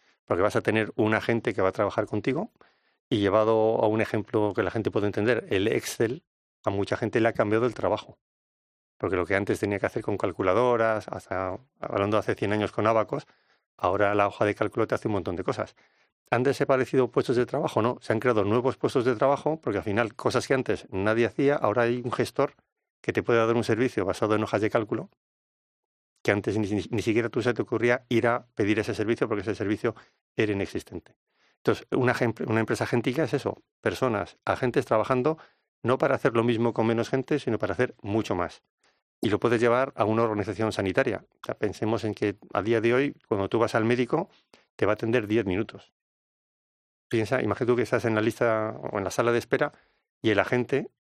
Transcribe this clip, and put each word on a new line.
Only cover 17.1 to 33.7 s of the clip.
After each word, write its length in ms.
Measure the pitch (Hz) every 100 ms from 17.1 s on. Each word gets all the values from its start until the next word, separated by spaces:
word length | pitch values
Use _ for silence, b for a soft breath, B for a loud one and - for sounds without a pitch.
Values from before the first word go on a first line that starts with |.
puestos 240 | - 123 120
de 100 | 120
trabajo? 360 | 143 156 -
No, 160 | 113 131
se 140 | -
han 80 | 113
creado 240 | 123 110 101
nuevos 320 | 117 127 117
puestos 260 | 135 135
de 140 | 120 110
trabajo, 420 | 135 139 147 156
porque 200 | - 101
al 40 |
final 320 | 107 101 113 -
cosas 320 | - 120 -
que 60 |
antes 340 | 135 120 95 -
nadie 360 | 95 101 113 117
hacía, 300 | - 139 143
ahora 260 | 107 107
hay 200 | 120 123 120
un 80 |
gestor 400 | - 120 - 139 - _ _ _ _
que 100 | -
te 100 | 104
puede 220 | 98 117 113
dar 80 |
un 120 | 117 110
servicio 400 | 110 123 113 95
basado 300 | - 107 107
en 80 |
hojas 180 | 107 107
de 80 | 104
cálculo, 400 | 120 107 117 185 _ _ _ _ _ _ _ _ _ _ _
que 80 | -
antes 260 | 104 127 110
ni, 120 | 101
ni, 160 | 104 90
ni 120 | 113
siquiera 260 | 104 110 113
tú 140 | 123
se 120 | 117
te 80 | 113
ocurría 420 | 107 113 120 120 -
ir 200 | 117 117
a 180 | 123 - -
pedir 240 | 104 107
ese 160 | 104 104
servicio, 320 | 107 117 120
porque 140 | 104
ese 140 | 95 95
servicio 380 | 101 104 120 B B B _ -
era 160 | 110
inexistente. 640 | 98 95 95 - 90 - _ _ _ _ _
Entonces, 280 | - 107 -
una 220 | - 123
ejem-, 340 | 120 120 110 -
una 140 | 110
empresa 240 | 110 113 113
agéntica 380 | 120 120 123
es 100 | 151
eso, 280 | 139 104 - _